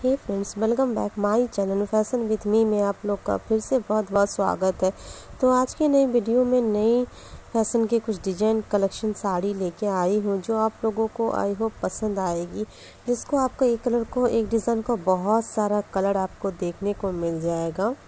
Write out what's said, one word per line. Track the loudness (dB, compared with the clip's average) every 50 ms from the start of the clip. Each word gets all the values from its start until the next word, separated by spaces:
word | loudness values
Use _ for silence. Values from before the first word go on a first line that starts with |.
| 2
Hey | 2 0
friends, | 0 -2 -4 -4 -4 -4 -6 -4
welcome | -2 0 0 2 2 0 0 0
back | -2 -2 -4 -2 -2
my | 0 2 2 2 2
channel | 0 0 -2 -2 0 0 -2 -2
Fashion | 2 2 0 2 2 -2 -2 0 0
with | -2 -2 0
me | 2 4 4 4
में | 4 2 2
आप | 2 0 -2 -2 -2
लोग | -4 -4 -2
का | -2 -2 -2
फिर | -2 0 0 -2 0
से | 0 0 0 0
बहुत-बहुत | 0 0 0 0 0 0 2 2 2 2
स्वागत | 2 0 0 0 0 0 0 0 0 2
है। | -2 -2 -2 -4 -16 -16 -16 -16 -16 -18 -4 0
तो | 2 4
आज | 4 4 2 0 0
के | 0 2 4
नई | 6 4 4
video | 4 2 0 2 4 2 2 4
में | 4 2 2
नई | 2 2 2 2 2 4 2 2 0 -2 -8 -20 -20 -18 -18 -18 -18 -2
fashion | 0 2 2 4 4 2 2
के | 2 0 0
कुछ | 0 -2 -6 -4 -4
design | -6 -2 0 2 2 2 0
collection | -2 0 0 0 0 0 -2 -2 -4 -4
साड़ी | -4 -2 -2 -2 -2 0 -2 -2 -2
लेके | -2 -4 -4 -4 -4 -2
आई | -2 0 2 2 2 2 2
हूँ, | 0 0 -2 -2
जो | -2 -2 0
आप | 0 0 0 -2 -2 -4
लोगों | -2 0 0 -2
को | -2 -2 -2 -2 -2
I | 0 0 -2 -2 -2
hope | -2 -4 -4 -4 -4
पसंद | -4 -4 -2 -2 -4 -2 -2 -2
आएगी। | -2 -2 -2 -4 -4 -6 -6 -8 -8 -8 -10 -20 -20 -20 -20 -10 -4
जिसको | -2 -2 -2 -2 -2 0
आपको | 0 0 0 0 0 2
एक | 2 2 0
color | 0 0 0 0 -2
को, | -2 -2 0 0
एक | 2 2 0 0 2
design | 0 0 2 2 0 0
को | 0 -2 -2
बहुत | 0 2 0 0 2 2 2 2 2 0
सारा | -2 -2 -2 0 2 0 -2
color | -2 -2 -2 0 0 2 0
आपको | 0 -2 -4 -6 -4 -6 -6
देखने | -4 -2 -4 -6 -4 -4 -4 -4
को | -4 -2 -4 -4
मिल | -2 -2 -2 -2 -2 -2
जाएगा। | -2 -2 -2 0 -2 -4 -2 -2 -2 -2 -2 -6 -12